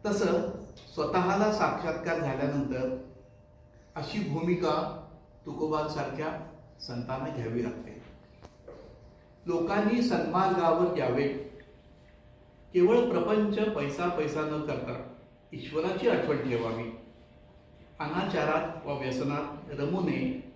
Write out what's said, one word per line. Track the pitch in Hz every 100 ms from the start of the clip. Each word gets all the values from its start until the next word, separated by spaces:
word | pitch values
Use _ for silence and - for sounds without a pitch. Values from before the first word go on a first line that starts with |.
| 208
तसं | 202 190 175 170 - - - -
स्वतःला | - 151 185 180 196 214
साक्षात्कार | 208 175 - 165 165 170 170
झाल्यानंतर | 139 131 139 143 127 127 127 127 - - - - - - - - -
अशी | 151 143 214 160
भूमिका | 156 170 170 160 156 - - - - - - -
तुकोबांसारख्या | 143 156 156 147 151 - - 156 160 - - - -
संतांना | - 120 120 131 - 123
घ्यावी | 113 120
लागते. | 120 - - - - - - - - - - - - - - - - - 170
लोकांनी | 170 170 208 208 240
सन्मार्गावर | - 170 170 180 190 180 165 170 175 156
यावे, | 127 127 139 - - - - - - - - - - - - - -
केवळ | 180 180 233 247
प्रपंच | 175 175 214 202 214
पैसा | 214 147 143 - 175
पैसा | 170 147 156
न | 151 151 151
करता | 127 123 117 - - - - -
ईश्वराची | 143 - 151 180 190 240
आठवण | - - 135 131
ठेवावी. | 117 113 113 117 - - - - - - - - - - -
अनाचारात | 147 170 - 165 - 147 - - 143
वा | 139
व्यसनात | 131 127 139 147 - - - 139
रमू | 147 185
नये | 160 127 131 - -